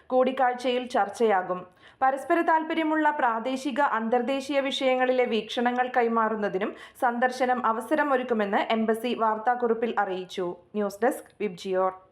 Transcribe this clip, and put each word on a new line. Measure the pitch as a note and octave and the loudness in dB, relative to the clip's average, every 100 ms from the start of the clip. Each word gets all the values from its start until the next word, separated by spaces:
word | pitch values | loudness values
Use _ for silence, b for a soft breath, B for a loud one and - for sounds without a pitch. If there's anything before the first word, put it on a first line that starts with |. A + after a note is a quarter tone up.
| B | B
കൂടിക്കാഴ്ചയിൽ | B3+ B3+ C4 B3+ B3 C4 B3 B3 | 2 2 2 0 0 -2 -2 -2
ചർച്ചയാകും. | B3 G3+ - A3+ F#3+ F3+ F3+ - b b b | -2 -2 0 2 2 0 -6 -8 b b b
പരസ്പര | C4 C4+ - E4+ | 0 0 0 2
താൽപ്പര്യമുള്ള | E4+ D#4+ D#4 D#4+ D#4+ D#4 D4+ D4 | 4 2 0 -2 0 2 2 2
പ്രാദേശിക, | A#3+ A3+ A3+ C4 D4 A#3 | 0 0 -4 -4 -4 0
അന്തർദേശീയ | C#4+ A3+ A3+ A#3+ A#3+ C4+ C4+ C#4+ | 0 0 0 0 0 -4 0 -2
വിഷയങ്ങളിലെ | C#4 - C4 B3+ B3+ B3+ A#3+ | 0 0 0 2 2 2 2
വീക്ഷണങ്ങൾ | A3 G#3+ - A#3+ B3 B3+ C4 | 0 -2 -2 0 0 0 2
കൈമാറുന്നതിനും | A#3 A3+ A3 A3 G3+ F3+ A#3 - B - | 2 2 0 0 -2 -2 -4 -8 B -2
സന്ദർശനം | B3 A#3 B3+ B3+ B3+ B3 A3+ | -2 2 0 0 0 2 0
അവസരമൊരുക്കുമെന്ന് | A3+ A#3+ D4+ D4 C4 B3+ A3 G3+ G3 - | -2 0 0 2 0 0 -2 0 0 0
എംബസി | A3+ A3 A3 B3 | 0 0 0 -2
വാർത്താക്കുറിപ്പിൽ | A3+ A3 G#3+ A#3 B3 A#3+ A3+ A#3 G#3 | 0 0 0 0 0 0 0 0 -2
അറിയിച്ചു. | G3+ F#3 F#3 - F3 F3+ _ G#3 | -2 -4 -8 -6 -6 -6 _ -4
ന്യൂസ് | G3+ G3+ | -4 0
ഡെസ്ക്, | A#3+ D4+ - _ | -2 -2 -10 _
വിബ്ജിയോർ. | G3+ F3 G3 F#3 F#3+ F#3 - | -6 -6 -4 0 0 -2 -20